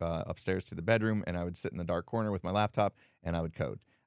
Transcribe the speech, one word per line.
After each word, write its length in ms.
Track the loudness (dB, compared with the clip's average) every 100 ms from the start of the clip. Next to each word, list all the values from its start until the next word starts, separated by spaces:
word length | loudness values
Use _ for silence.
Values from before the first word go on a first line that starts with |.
uh, 220 | -2 -2 -4
upstairs 380 | -4 -2 -2 -2
to 100 | -4
the 60 |
bedroom, 420 | 2 4 4 2 0
and 100 | -2
I 60 | -2
would 100 | -4
sit 160 | -4
in 40 | -4
the 80 | -2
dark 200 | -2 0
corner 260 | -2 0
with 120 | -2
my 80 | 0
laptop, 440 | 2 2 4 2 0 _ _
and 120 | -2 -2
I 40 |
would 120 | -2
code. 260 | -2 -4 -4 _ _